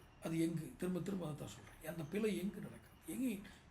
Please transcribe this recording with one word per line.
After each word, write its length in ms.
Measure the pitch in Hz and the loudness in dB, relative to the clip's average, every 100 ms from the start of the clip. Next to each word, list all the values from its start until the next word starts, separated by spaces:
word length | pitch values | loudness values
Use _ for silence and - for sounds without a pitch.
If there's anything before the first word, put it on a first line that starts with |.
| - - | -18 -6
அது 160 | 165 165 | 0 4
எங்கு? 320 | 165 165 - - | 4 4 -2 -2
திரும்ப 220 | 185 180 | 0 2
திரும்ப 260 | 190 190 156 | 2 0 0
அதை 100 | 143 | -2
தான் 120 | 143 | -6
சொல்றேன். 320 | - - - 160 | -8 -12 -8 -4
அந்த 160 | 165 | -2
பிழை 260 | 147 196 220 175 | 0 4 4 4
எங்கு 220 | 196 - | 2 -2
நடக்கிறது? 400 | - - - - - | -6 -8 -14 -12 -4
எங்கே, 260 | 220 254 202 - - - | 2 2 2 -4 -14 -6